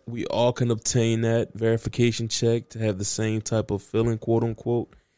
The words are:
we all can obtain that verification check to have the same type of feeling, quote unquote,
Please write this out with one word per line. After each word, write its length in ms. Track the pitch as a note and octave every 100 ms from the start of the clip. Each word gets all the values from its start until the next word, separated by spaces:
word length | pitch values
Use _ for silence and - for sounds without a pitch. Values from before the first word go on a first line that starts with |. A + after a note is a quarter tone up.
| -
we 200 | A#2 -
all 260 | A2 A#2+
can 180 | - A#2+
obtain 520 | A2 - B2+ A2+ A2+
that 300 | A2+ A#2 -
verification 760 | G#2+ A2+ A2+ A2+ - A#2+ A#2 A2+
check 400 | - A#2 A#2 -
to 80 | A2
have 200 | A2 F#2+
the 60 |
same 360 | G2+ - A2 A2
type 300 | - A2 G#2+
of 120 | G2+
feeling, 360 | - A2 A#2 A2
quote 240 | - A2+
unquote, 520 | A#2 A2 A#2+ A#2+ - - _